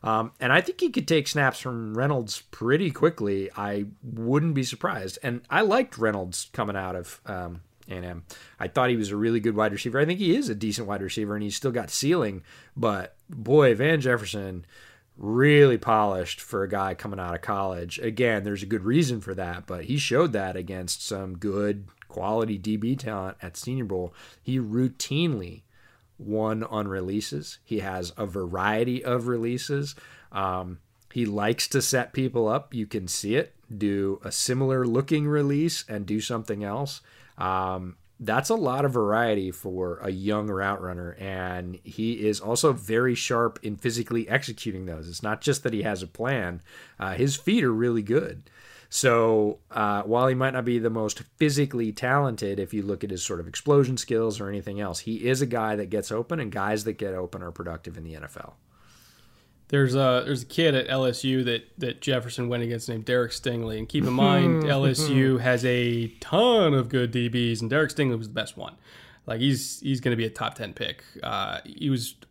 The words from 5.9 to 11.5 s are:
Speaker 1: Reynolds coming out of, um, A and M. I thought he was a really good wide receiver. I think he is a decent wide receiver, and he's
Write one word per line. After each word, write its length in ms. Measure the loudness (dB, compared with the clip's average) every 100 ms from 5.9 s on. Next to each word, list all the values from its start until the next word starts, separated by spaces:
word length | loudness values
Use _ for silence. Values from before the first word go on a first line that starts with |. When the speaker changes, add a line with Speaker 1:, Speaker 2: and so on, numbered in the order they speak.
| 0
Speaker 1:
Reynolds 500 | 0 0 -4 -8 -10
coming 240 | -6 -4 -4
out 180 | -4 -6
of, 240 | -10 -16 -10
um, 340 | -8 -8 -12 -16 _ -12
A 60 | -10
and 100 | -8
M. 180 | -10 -14 -20 -20 _
I 80 | -4
thought 200 | 0 2
he 60 | 2
was 160 | 0
a 60 | 0
really 240 | 2 2
good 160 | 2 2
wide 160 | 0
receiver. 260 | 0 -2 2
I 60 | 2
think 140 | 2
he 140 | 2
is 140 | 2 0
a 80 | -2
decent 320 | -2 -4 -4
wide 140 | -4
receiver, 340 | -4 -4 -2 -2
and 80 |
he's 140 | -4